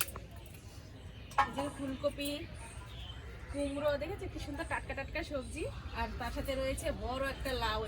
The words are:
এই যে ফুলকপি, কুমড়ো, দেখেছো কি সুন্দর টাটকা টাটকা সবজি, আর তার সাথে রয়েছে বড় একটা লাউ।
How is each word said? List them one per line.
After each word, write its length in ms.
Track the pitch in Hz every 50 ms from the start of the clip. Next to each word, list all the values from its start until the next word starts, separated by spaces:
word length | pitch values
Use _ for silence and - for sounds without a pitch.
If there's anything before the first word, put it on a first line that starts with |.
| - - - - - - - - - - - - - - - - - - - - - - - - - - - - 277
এই 60 | 247 240
যে 80 | 262 277 294 - 277
ফুলকপি, 520 | 277 269 262 - 285 285 277 285 285 285 285 302 339 339 - - - - - - - - - - - - - - - - - - - -
কুমড়ো, 380 | - 285 285 277 277 285 294 294 285 269
দেখেছো 280 | 294 320 403 392 392 320 -
কি 60 | - -
সুন্দর 200 | 302 285 277 330 -
টাটকা 220 | 285 233 - - 262 269
টাটকা 220 | 269 - - 302 339
সবজি, 400 | - 277 277 240 - - 302 349 539 - - - - - 226
আর 80 | 226 226 - -
তার 120 | 247 233
সাথে 200 | - 285 - 277 269
রয়েছে 320 | 262 262 269 277 - - - 247 196 208
বড় 180 | 233 254 262 277 269
একটা 220 | 262 - 269 269 254
লাউ। 260 | 240 233 220 214 214 220